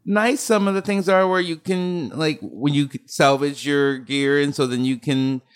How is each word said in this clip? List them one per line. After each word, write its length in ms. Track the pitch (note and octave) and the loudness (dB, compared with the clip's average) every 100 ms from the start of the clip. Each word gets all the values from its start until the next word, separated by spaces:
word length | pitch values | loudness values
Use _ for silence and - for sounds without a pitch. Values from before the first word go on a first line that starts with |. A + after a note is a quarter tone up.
| - | -2
nice 340 | G#3 A3+ C4+ | 0 2 0
some 260 | - G#3+ G3 | 0 2 2
of 60 | |
the 80 | F#3+ | 0
things 260 | F#3+ G3 F3+ | 0 -2 2
are 180 | F#3+ F#3 | 2 4
where 140 | F#3 | 0
you 160 | F3+ D#3+ | -2 -6
can, 520 | - F#3 F3+ F3 B2 | -4 -2 -2 -4 -6
like, 300 | C3+ D#3 D3 | -4 -4 -4
when 320 | G2+ - C#3+ | -10 -4 0
you 160 | C#3+ C#3+ | 2 0
c-, 100 | C#3+ - | -6 -6
salvage 600 | - C#3+ C#3 C#3+ C3+ C3 | 2 4 4 0 -4 -2
your 320 | C#3+ C#3 C3 | 2 2 -2
gear, 420 | B2 C#3 C#3 C#3+ | -4 -2 2 2
and 140 | C#3+ C#3 | 0 0
so 100 | C3 | -2
then 200 | B2 C3 | 0 -2
you 120 | B2+ | -2
can 440 | - C3+ C3 C3 - | -2 0 0 -2 -8